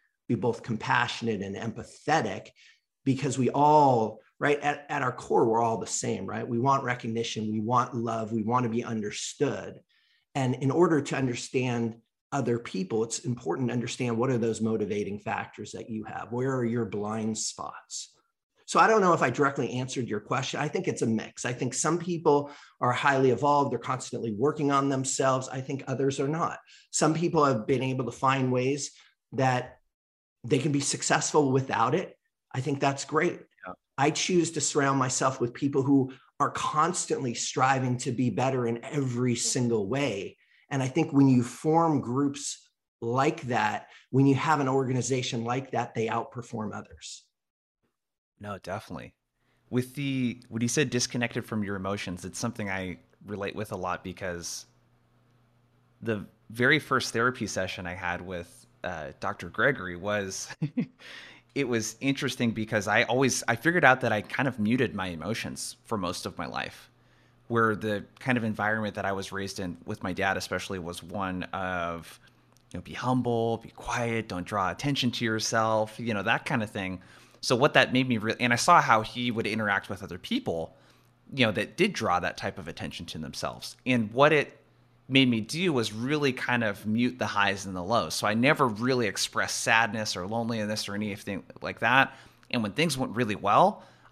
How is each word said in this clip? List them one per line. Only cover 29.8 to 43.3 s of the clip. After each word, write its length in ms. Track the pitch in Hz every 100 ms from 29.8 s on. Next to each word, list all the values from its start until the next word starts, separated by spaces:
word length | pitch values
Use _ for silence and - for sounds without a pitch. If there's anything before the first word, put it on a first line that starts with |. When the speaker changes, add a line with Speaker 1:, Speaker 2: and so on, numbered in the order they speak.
| _ _ _ _ _ _ 120
Speaker 1:
they 140 | 147
can 140 | 151
be 80 | 143
successful 720 | 135 - - 156 - 160 139
without 420 | 131 127 104 117 143
it. 220 | - - _ _ _
I 60 | 127
think 220 | 151 139
that's 240 | 139 135 -
great. 340 | 151 175 - - _ 92
Speaker 2:
Yeah. 80 | 90 _ -
Speaker 1:
I 140 | 143
choose 400 | 156 - 180 160
to 80 | 156
surround 400 | - 151 139 135
myself 400 | 127 - 135 131
with 140 | 120
people 300 | - 143 139
who 280 | 131 139 123 - _ -
are 140 | 135
constantly 840 | - - 151 165 185 - 151 131
striving 600 | 113 - - 131 135 127 123
to 120 | -
be 180 | 120 123
better 380 | 123 127 131 117
in 160 | 117
every 520 | - 147 135 120 123 117
single 520 | - 139 120 117 98
way. 480 | 135 143 98 90 - _ _ -
And 140 | 143
I 60 | 127
think 240 | 170 160
when 160 | 139 135
you 140 | 123
form 580 | 120 - 156 160 165 143
groups 580 | 113 127 143 139 - - _ _ _ -
like 440 | 117 127 143